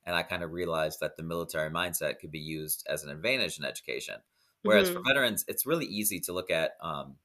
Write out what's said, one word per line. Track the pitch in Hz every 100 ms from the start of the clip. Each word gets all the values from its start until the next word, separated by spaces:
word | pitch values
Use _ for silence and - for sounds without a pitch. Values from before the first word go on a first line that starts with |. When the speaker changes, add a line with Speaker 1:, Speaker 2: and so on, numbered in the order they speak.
| -
Speaker 1:
And | 87
I |
kinda | 85 92 85
realized | 85 85 80 78 -
that | 78 -
the |
military | 82 85 85 82 78
mindset | 80 90 82 76 69
could | -
be | 78
used | 78 80 78 - -
as | 76
an | 73
advantage | 76 101 131 95 78
in | 67
education. | - - 60 - - _ _ _ _
Whereas | 104 104 95
for | 87
Speaker 2:
Mm-hmm. | -
Speaker 1:
veterans, | 135 123 107 -
it's | - 131
really | 165 -
easy | 107 107 95
to | -
look | 90 -
at, | 85 80 -
um, | 82 73 69 67